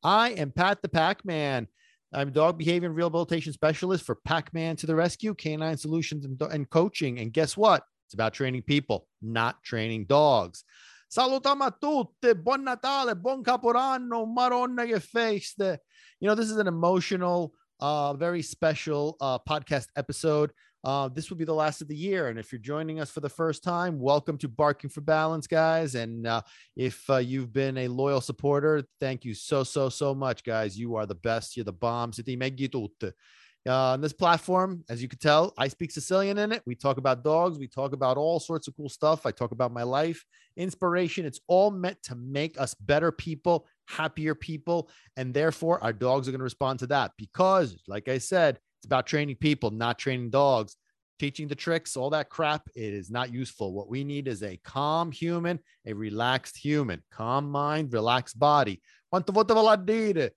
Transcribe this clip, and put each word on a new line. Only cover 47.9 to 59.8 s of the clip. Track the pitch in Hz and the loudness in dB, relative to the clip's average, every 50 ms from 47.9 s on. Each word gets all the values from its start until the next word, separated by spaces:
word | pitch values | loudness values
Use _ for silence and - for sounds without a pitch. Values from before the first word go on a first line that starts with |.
| 98 104 104 - | -10 -8 -4 -2
I | 127 131 | -4 -4
said, | - - - 180 170 151 131 - _ _ _ _ | -2 0 2 4 4 4 2 0 _ _ _ _
it's | - | -4
about | 107 135 131 123 | 0 0 0 0
training | - - 151 147 143 135 | 0 -2 -2 -2 -2 -6
people, | - - 151 151 131 - 110 | 0 2 2 2 2 0 -4
not | 104 110 117 120 120 - | -2 0 -2 -2 -2 -2
training | - 139 131 127 120 117 | -2 -4 -2 -2 -4 0
dogs. | 110 135 143 143 131 117 110 104 - _ _ _ _ _ _ _ _ _ | 2 4 4 6 4 2 0 -2 -8 _ _ _ _ _ _ _ _ _
Teaching | - 143 139 - 156 147 | -6 -6 -6 -6 -8 -8
the | 147 | -8
tricks, | 143 - - 165 165 160 - - | -6 -2 -2 -2 -2 -2 -4 -6
all | 135 127 139 | -4 -4 -2
that | 151 156 147 _ | -2 -2 -4 _
crap, | - - 160 147 151 151 _ - _ | -4 -2 0 0 0 -2 _ -12 _
it | 123 113 107 101 | -10 -8 -6 -6
is | 101 92 82 | -8 -8 -6
not | 107 120 127 127 120 | -4 -4 -4 -4 -4
useful. | 120 131 120 - _ 107 98 92 | -6 -8 -8 -6 _ -6 -6 -4
What | 98 101 101 | -6 -8 -6
we | 113 131 139 | -6 -6 -6
need | 143 143 143 139 131 | -4 -6 -6 -6 -6
is | 120 98 101 | -6 -6 -8
a | 104 92 90 _ | -10 -10 -12 _
calm | - - 135 143 147 156 165 170 170 139 | -10 -6 -2 -2 0 0 0 -2 -4 -6
human, | - - 170 170 170 170 170 175 165 _ _ _ _ _ | -6 -4 -2 -2 -2 -2 -2 -4 -4 _ _ _ _ _
a | - 110 | -10 -8
relaxed | 101 110 107 104 107 117 123 131 131 - - - | -6 -6 -6 -4 -2 0 0 0 0 -2 -6 -20
human, | - - 143 147 151 143 117 90 80 _ _ | -8 -4 0 0 0 0 0 -4 -6 _ _
calm | _ - 110 113 123 139 147 143 | _ -8 -4 -2 0 0 -2 -2
mind, | 143 143 143 147 151 156 156 139 120 | -2 -2 0 0 0 -2 -2 -2 -2
relaxed | 113 107 113 123 127 123 - - 117 | 0 2 2 2 2 0 -4 -2 2
body. | 139 147 147 147 135 110 98 87 _ _ _ _ _ _ | 4 6 6 6 4 2 -2 -8 _ _ _ _ _ _
Quanto | - 185 180 - 190 | -2 -2 -2 2 4
volta | 208 220 196 226 | 4 4 6 6
vale | 220 220 220 | 6 8 6
a | 214 | 6
dire? | 208 | 6